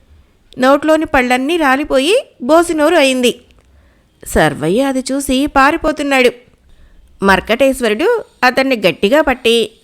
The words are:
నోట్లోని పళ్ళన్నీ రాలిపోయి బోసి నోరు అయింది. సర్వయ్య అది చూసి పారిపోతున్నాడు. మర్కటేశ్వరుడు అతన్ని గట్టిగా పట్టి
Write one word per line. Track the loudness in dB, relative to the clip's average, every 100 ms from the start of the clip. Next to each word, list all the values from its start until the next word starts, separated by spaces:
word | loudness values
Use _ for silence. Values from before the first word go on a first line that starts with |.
| _ -20 _ _ _ -2
నోట్లోని | 2 2 2 0 0
పళ్ళన్నీ | -2 0 -2 -2 0
రాలిపోయి | 0 0 0 0 0 0 -2 _
బోసి | 2 2 2
నోరు | 0 2 4
అయింది. | 2 2 0 -2 _ _ _ _ _ _ _ _ -4
సర్వయ్య | 0 0 0 -2 -2
అది | -2 -4 -4
చూసి | -6 -2 -2 0
పారిపోతున్నాడు. | 0 0 0 -4 -4 -2 0 0 -2 _ _ _ -20 -20 -20 _ -4
మర్కటేశ్వరుడు | 0 0 0 0 0 0 -2 -2 0 -2 -6 _
అతన్ని | -2 0 -2 0 -2
గట్టిగా | 0 0 2
పట్టి | 0 -2 0 0 -2 -8